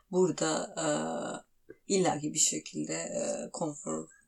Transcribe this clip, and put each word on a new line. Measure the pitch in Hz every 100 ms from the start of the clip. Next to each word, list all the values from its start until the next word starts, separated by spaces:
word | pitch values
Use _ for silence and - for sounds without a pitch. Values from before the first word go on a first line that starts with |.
| _
burada, | 180 175 151 160 156 - -
e, | 156 147 117 - - - - _ - - -
illaki | 190 165 147 151
bir | 156
şekilde, | - 156 - 156 151
e, | 160 160 - 151 147 160
konforlu | - 160 147 165 156 156 -